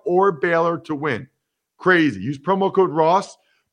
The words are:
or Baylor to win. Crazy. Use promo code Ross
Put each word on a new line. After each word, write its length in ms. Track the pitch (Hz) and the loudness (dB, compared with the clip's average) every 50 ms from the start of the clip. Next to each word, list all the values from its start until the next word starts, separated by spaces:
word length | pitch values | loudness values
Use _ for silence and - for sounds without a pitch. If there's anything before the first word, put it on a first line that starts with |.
| _ | _
or 260 | 147 180 185 196 196 | 0 2 2 2 2
Baylor 460 | 180 139 - 175 170 165 170 170 170 147 | 0 0 -2 0 0 2 0 0 -2 -4
to 120 | 165 - 156 | -6 -8 -8
win. 340 | 135 147 151 123 101 - _ _ _ _ _ _ _ _ _ _ _ | -6 -4 -4 -4 -4 -8 _ _ _ _ _ _ _ _ _ _ _
Crazy. 420 | - 185 185 170 160 143 104 95 | 0 2 2 4 2 0 -2 -4
Use 160 | 92 127 147 | -8 -8 -8
promo 340 | 135 - 175 196 190 190 190 | -6 -4 -4 -2 0 -2 0
code 200 | - 190 190 170 | 2 0 0 2
Ross 440 | 143 160 156 160 180 202 196 - - _ _ _ _ _ _ _ | 2 0 2 2 2 2 0 -4 -18 _ _ _ _ _ _ _